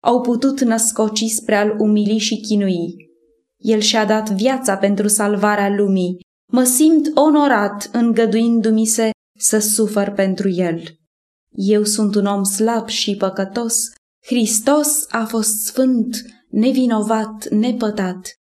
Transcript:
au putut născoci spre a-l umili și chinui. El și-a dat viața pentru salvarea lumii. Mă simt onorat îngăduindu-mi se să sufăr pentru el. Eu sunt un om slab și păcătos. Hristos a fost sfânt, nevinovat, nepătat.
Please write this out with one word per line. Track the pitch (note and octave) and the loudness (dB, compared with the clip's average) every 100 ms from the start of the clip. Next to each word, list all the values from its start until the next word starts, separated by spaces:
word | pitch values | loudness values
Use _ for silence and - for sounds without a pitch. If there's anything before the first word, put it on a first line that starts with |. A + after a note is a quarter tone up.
au | - B3 | 2 0
putut | B3 A#3+ C4+ C#4 | 0 0 0 2
născoci | B3 A3+ A3 - G#3+ G#3+ | 0 2 -2 0 -2 -2
spre | A3 - - | -4 -4 0
a-l | G#3 G#3 G#3+ | 2 2 2
umili | G#3+ G#3+ G3+ A3 | 2 2 2 0
și | G#3 A3 | -2 -6
chinui. | - G#3 G3 F3 E3+ - - _ _ _ _ _ | -2 0 0 -2 -4 -10 -20 _ _ _ _ _
El | - A3 | 0 2
și-a | G#3+ A#3 | 2 0
dat | G#3+ A3 G#3+ | 0 0 0
viața | G3 A#3+ C4 B3+ G3 | 0 0 0 -2 0
pentru | G3 G3+ G#3 | 0 0 0
salvarea | G#3 G#3 G#3 G#3 G#3 G3+ | 0 0 0 0 2 0
lumii. | G3+ G3+ F#3+ F3+ F3+ - _ _ | 0 0 0 -2 -4 -14 _ _
Mă | B3 | 0
simt | B3 - D#4 D#4+ D4 | 2 4 4 4 2
onorat | - D4+ D4 C#4+ A#3 G3+ G#3 - | 2 4 4 4 2 0 -4 -6
îngăduindu-mi | A#3+ A#3 A3 A3+ G#3+ A#3 A#3 A3 A3 | 0 2 2 2 2 2 2 2 0
se | A3 - A3 G#3+ _ _ | 0 0 -2 -4 _ _
să | - A3 | -2 0
sufăr | G#3+ G#3 G#3 G#3 G3+ | 0 0 0 0 -2
pentru | G3+ G3 F#3 G3 | 0 -2 0 -2
el. | F3+ F3+ E3 E3+ _ _ _ _ _ _ | 0 -2 -4 -10 _ _ _ _ _ _
Eu | - G3 G#3 | -4 0 2
sunt | G#3+ G#3+ G#3 | 2 0 0
un | G#3 G3+ | 0 0
om | G3+ | 0
slab | G3 - A3 A#3 A3 | -2 0 0 0 -4
și | - - G3+ | -6 -4 -2
păcătos. | F#3+ F#3+ F#3+ A#3+ A#3 - - - _ _ - | -4 -4 -6 -4 -4 -4 -6 -12 _ _ -4
Hristos | A#3+ G#3+ G#3+ C4+ D4 D4 - - | 0 0 0 2 2 2 -4 -4
a | A#3 | -6
fost | A3 A3+ A3 - | -4 -2 -2 -4
sfânt, | - - C4 B3 A3 - - _ _ | -4 0 0 2 -2 -6 -12 _ _
nevinovat, | G#3 A#3+ C4 B3 A3 G#3+ A3 G#3 - - | 0 2 2 2 0 0 -2 -2 -8 -2
nepătat. | G#3 A#3+ A3 G#3+ G#3+ F#3 F3+ - - | 0 0 0 -2 -2 -6 -6 -14 -20